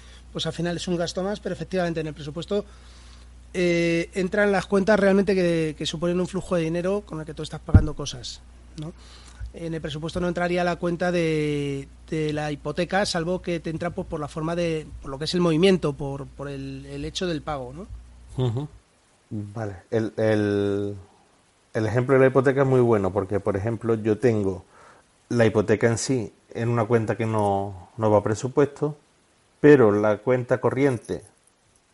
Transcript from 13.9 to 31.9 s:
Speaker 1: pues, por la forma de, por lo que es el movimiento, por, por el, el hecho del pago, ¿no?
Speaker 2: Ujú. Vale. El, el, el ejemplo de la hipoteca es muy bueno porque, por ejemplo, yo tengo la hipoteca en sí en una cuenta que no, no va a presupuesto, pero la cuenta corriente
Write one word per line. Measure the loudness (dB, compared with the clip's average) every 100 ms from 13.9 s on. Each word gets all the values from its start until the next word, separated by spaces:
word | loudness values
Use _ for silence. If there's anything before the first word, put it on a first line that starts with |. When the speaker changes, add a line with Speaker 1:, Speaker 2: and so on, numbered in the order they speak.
Speaker 1:
pues, | -8 -8
por | -8
la | -8
forma | -8 -6
de, | -4 -2 -4 -8 -14
por | -12
lo | -8
que |
es | -4
el | 0
movimiento, | 2 4 4 4 2
por, | -4 -8 -8 -12
por | -14 -12
el, | -10 -12 -12 -12
el | -10 -10
hecho | -6 -4
del | -4
pago, | -6 -8 -8
¿no? | -12 -14 -16 -18 -20 -14 -2
Speaker 2:
Ujú. | -2 -2 -6 -12 _ _ _ _ _
Vale. | -10 -8 -8 -8 -10 -4
El, | -2 -2 0
el, | 0 2 2 0 0 -2 -4 -8 -16 _ _ _ _ _ _
el | 4 6
ejemplo | 4 6 8
de |
la | 8
hipoteca | 6 4 4
es | 4
muy | 6
bueno | 6 4 4
porque, | 0 0 -2
por | 0 -2
ejemplo, | -2 -4 -2
yo | -2 0 2
tengo | 2 2 0 -4 -12 -20 -20 -20 _ _ _
la | 2 4
hipoteca | 2 2 2 2
en | 0
sí | -2 -4 -4 -12 _
en | -6 -2
una | 0
cuenta | 2 0 0 -2
que |
no, | -2 0 0 0 -4 -10 -18 -2
no | 4
va | 4
a |
presupuesto, | 2 -4 -2 0 0 0 -6 -6 _ _ _ _ _ _
pero | 8 10 8
la | 6 2 0
cuenta | 0 0 0 0
corriente | 0 2 0 0 -6 -10 -10 _ _ _ _ _ _